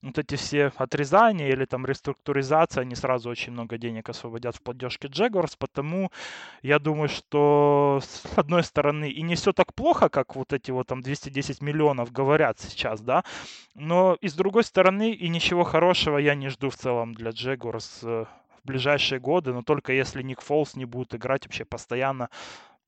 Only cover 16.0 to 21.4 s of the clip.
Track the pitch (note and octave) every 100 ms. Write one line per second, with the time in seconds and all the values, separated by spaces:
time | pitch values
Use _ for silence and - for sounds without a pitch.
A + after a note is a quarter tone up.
16 | D#3 C#3+ D3 D3 C3+ C3 C#3 - C3 A#2+
17 | A#2 A2+ A2+ A2+ B2+ C3 A#2 A2 - -
18 | A#2 A2+ A2 - _ _ - C3 C3+ C#3+
19 | - C3 C3 F3+ C#3 B2 A#2+ D3 - C3
20 | C3 C#3 C3 B2+ - D3+ D3 C3+ B2+ B2
21 | B2+ A#2+ B2+ C3+